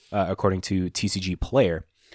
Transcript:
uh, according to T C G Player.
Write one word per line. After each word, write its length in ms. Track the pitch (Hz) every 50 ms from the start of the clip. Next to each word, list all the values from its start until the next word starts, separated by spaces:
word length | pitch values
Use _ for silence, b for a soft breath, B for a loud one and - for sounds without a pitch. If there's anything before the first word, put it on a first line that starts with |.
| _ _
uh, 160 | - 101 92 85
according 340 | 95 - - 98 95 92
to 280 | - - 98 95 90 87
T 160 | - - -
C 140 | 98 - 98
G 160 | 92 95 87
Player. 500 | - - - - 139 120 90 82 78 - - b b b b b